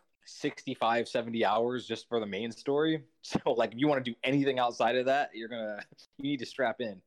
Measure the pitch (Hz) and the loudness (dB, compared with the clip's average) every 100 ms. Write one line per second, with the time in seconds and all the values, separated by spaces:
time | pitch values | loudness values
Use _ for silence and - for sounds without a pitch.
0 | _ _ - - 147 - - 127 117 117 | _ _ -20 -6 -6 -6 -10 -2 0 2
1 | 113 127 117 113 101 107 120 123 107 113 | 0 -4 -2 0 2 4 2 -2 -6 -8
2 | - 120 104 95 113 110 - 143 160 160 | -4 -4 -2 -4 -6 -6 -2 2 2 0
3 | - _ - - - 117 113 113 147 139 | -6 _ -6 -2 0 2 2 2 2 2
4 | 123 117 127 143 139 127 120 117 117 123 | 0 -4 2 4 4 4 2 2 2 4
5 | 127 139 - 110 113 120 107 104 - - | 2 0 0 -6 -10 -6 -6 -8 -12 -20
6 | - - 139 143 - - 123 110 117 95 | -20 -8 -4 -4 -6 -2 -2 -2 -8 -8